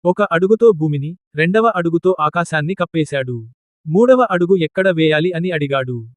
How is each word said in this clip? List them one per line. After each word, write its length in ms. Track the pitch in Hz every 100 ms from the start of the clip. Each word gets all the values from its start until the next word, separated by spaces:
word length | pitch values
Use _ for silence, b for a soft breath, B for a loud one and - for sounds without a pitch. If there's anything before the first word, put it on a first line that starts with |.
ఒక 180 | 175 185
అడుగుతో 500 | 202 170 190 220 233
భూమిని, 440 | 165 156 147 147 175 _
రెండవ 380 | 151 165 214 233 180
అడుగుతో 400 | 170 170 185 185
ఆకాశాన్ని 540 | 151 170 170 156 147
కప్పేశాడు. 720 | 196 175 165 151 139 127 120 113 _ _ _ 156
మూడవ 400 | 175 247 254 240
అడుగు 260 | 180 175 190
ఎక్కడ 320 | 156 - 190
వేయాలి 440 | 160 160 151 175
అని 180 | 165 180
అడిగాడు. 580 | 165 143 139 127 120 113